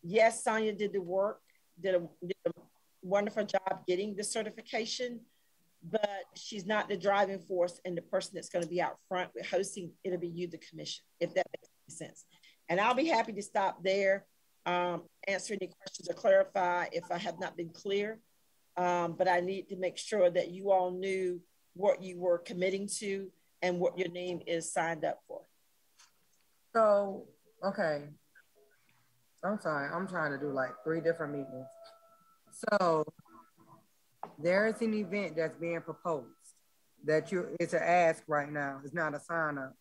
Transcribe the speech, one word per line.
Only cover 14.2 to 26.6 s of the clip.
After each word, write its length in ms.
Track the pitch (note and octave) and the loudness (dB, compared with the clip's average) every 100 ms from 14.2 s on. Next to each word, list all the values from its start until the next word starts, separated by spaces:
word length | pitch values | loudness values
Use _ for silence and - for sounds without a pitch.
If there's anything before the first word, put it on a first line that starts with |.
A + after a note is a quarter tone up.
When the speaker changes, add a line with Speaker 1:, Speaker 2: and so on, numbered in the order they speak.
| - _ _ _ - | -2 _ _ _ -2
Speaker 1:
um, 380 | F3+ F3+ E3+ - _ - | 0 0 -2 -8 _ -4
answer 260 | F#3+ - | -4 -4
any 180 | G3+ - - | -6 -6 -10
questions 300 | - - - | -16 -14 -8
or 40 | |
clarify 720 | - - D5 C#5+ G3 F3+ F3 E3 | 0 6 6 6 2 0 0 -2
if 100 | E3+ E3+ | -4 -4
I 60 | E3+ | -4
have 220 | G#3 E3 | -4 -6
not 180 | F3+ D#3+ | -8 -6
been 120 | E3+ | -10
clear. 500 | - G3+ G3+ G#3 A3+ _ _ _ _ _ - | -8 -4 -2 -2 -6 _ _ _ _ _ 0
Um, 380 | F3+ F3 E3+ E3 | 2 2 0 2
but 100 | F#3 | 4
I 140 | F3+ | 4
need 260 | F3+ F#3+ - | 2 -6 -8
to 80 | F#3 | -4
make 220 | F#3 - | -4 -4
sure 320 | - G#3+ F3+ | -4 4 4
that 200 | F3 E3 | 4 -2
you 220 | F3+ G3 | -4 4
all 180 | F#3+ F3+ | 4 4
knew 520 | F3+ F#3+ F#3+ F#3 F3 - _ _ F3 | -2 -2 0 -2 -4 -10 _ _ 0
what 260 | G3+ F3+ | 2 2
you 160 | F#3 F3+ | -2 -2
were 220 | F3+ E3+ | 2 2
committing 480 | F3 F#3 F#3 G3 G3+ - | 0 0 0 0 -4 -6
to 300 | G#3 G3 F#3+ _ _ _ | -4 -4 -6 _ _ _
and 180 | F3+ F3+ | -2 2
what 180 | F3 F3+ | 0 0
your 120 | F3+ | -4
name 320 | F3 F3+ F3 - | -4 -6 -6 -2
is 240 | E3 E3 | -4 -2
signed 320 | - E3 E3 | -2 -2 0
up 160 | D#3 - _ | -4 -4 _
for. 140 | - - _ _ _ _ _ - _ _ _ _ _ | -14 -14 _ _ _ _ _ -20 _ _ _ _ _